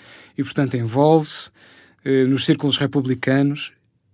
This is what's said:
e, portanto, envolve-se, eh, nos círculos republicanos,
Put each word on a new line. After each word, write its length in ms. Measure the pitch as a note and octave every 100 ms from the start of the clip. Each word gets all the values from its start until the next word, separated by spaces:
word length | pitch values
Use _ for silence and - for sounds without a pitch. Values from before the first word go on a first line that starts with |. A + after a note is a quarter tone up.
| - - - -
e, 40 |
portanto, 340 | C#3 - C3+ B2+
envolve-se, 760 | A#2 B2 D3+ D#3+ D3+ - - _ _ - _ _
eh, 200 | C3+ C3+
nos 220 | C3 C3+ -
círculos 320 | D3+ C#3+ B2+
republicanos, 920 | C#3 D3 C3 B2+ - C3+ C#3+ D3 - _ _ _ _